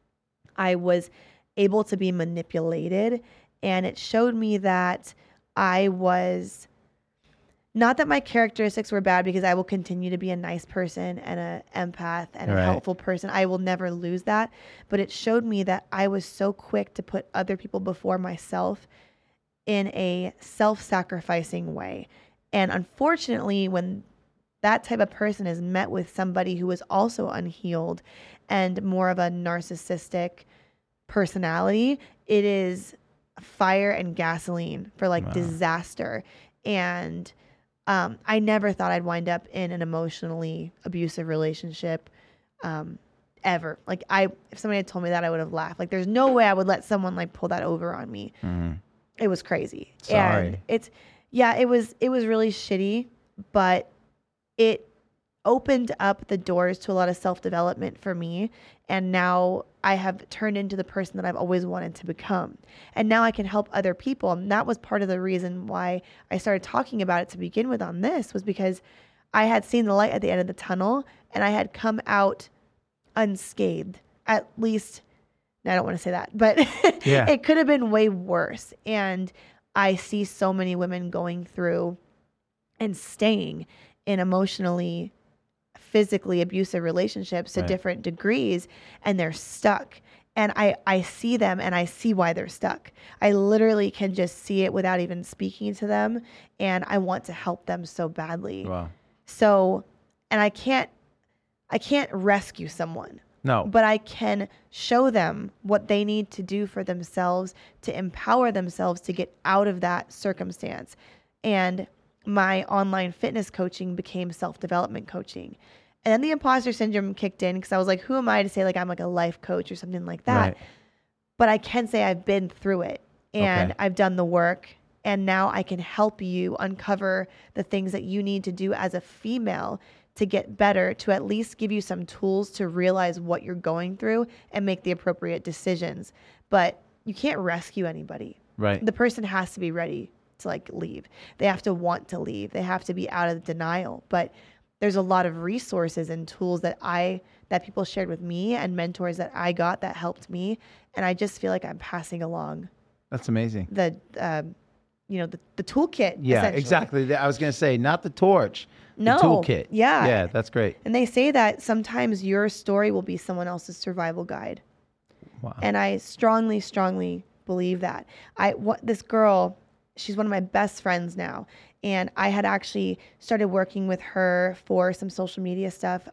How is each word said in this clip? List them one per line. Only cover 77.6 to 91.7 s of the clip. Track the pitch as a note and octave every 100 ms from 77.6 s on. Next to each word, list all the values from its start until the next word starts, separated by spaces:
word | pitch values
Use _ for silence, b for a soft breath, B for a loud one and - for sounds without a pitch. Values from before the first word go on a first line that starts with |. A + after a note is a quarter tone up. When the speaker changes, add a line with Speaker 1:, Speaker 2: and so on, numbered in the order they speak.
| C4+
Speaker 1:
been | C#4+ A#3
way | G#3+ G#3+
worse. | F#3 F#3 F3 E3 A3+ - - -
And | G#3+ G3 F#3 F#3 b b b _ G3
I | G3 F#3+
see | - G#3
so | G3 - F#3+
many | F#3+ F#3 F3+
women | F3+ F3+ F3
going | F3 F3 F3 F3
through | - F3 F3 F3 F3 _ _ _ _ _ _ _ -
and | A3 F#3
staying | - - G#3 G#3 D#3+ D#3 E3 b b b -
in | G3
emotionally, | F3+ F#3 F#3+ - F#3 F3 F3 E3+ F3 _ _ _ _ _ _ -
physically | - G#3+ G3+ G3 - F3+
abusive | F3 F#3 F#3+ F3+
relationships | E3+ E3 G#3 G3+ F#3+ F3 E3+
to | -
Speaker 2:
Right. | E3+
Speaker 1:
different | F#3 F#3 F3+
degrees, | F3+ E3 G3 B3 - F3 - B B B -
and | F#3+
they're | E3
stuck. | D#3 - - G#3 G3+ - - b b b -
And | G#3 -
I, | G#3 - -
I | F#3+
see | F3 - A#3 A#3+
them | G3 F#3
and | F3+